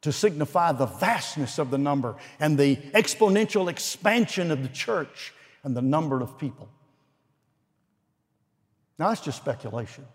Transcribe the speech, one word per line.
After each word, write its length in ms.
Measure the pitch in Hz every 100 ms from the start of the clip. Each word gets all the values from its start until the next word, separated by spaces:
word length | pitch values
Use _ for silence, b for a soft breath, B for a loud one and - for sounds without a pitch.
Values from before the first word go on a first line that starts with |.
to 120 | 151
signify 600 | - 214 151 151 180 170
the 140 | 131 131
vastness 720 | - 185 160 - - 127 -
of 120 | 139
the 60 | 135
number 400 | 143 139 123 101 B B
and 180 | 151 143
the 200 | 139 139 -
exponential 760 | 214 - - 214 196 214 208 180
expansion 800 | 165 - - 202 233 202 - 175
of 120 | 147
the 60 | 131
church 640 | - - 208 139 - - b b b
and 140 | 139 123
the 60 |
number 400 | 131 151 160 131
of 160 | 120 -
people. 320 | 143 - - _ _ _ _ _ _ _ _ _ _ _ _ _ _ _ _ _ _ _ _ _ _ -
Now, 120 | 170
that's 100 | 226
just 160 | 156 -
speculation 680 | - 123 120 113 107 - 135